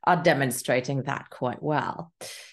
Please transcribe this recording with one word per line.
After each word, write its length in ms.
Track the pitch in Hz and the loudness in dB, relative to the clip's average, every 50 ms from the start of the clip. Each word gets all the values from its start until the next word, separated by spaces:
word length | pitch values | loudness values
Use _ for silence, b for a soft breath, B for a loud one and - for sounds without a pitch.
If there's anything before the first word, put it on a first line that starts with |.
| B | B
are 180 | - 180 165 | 2 4 6
demonstrating 800 | 170 170 147 139 139 131 117 - - - 127 127 127 - 139 135 | 6 4 4 4 2 0 0 -4 0 0 0 2 2 0 -2 -2
that 260 | 127 139 135 - - - | -2 -2 -4 -6 -6 -12
quite 320 | - - 127 123 - - | -10 -4 -4 -4 -4 -4
well. 480 | - 147 151 139 - - - - 170 - _ B B B B B B B | -2 0 0 0 0 -2 -6 -10 -12 -16 _ B B B B B B B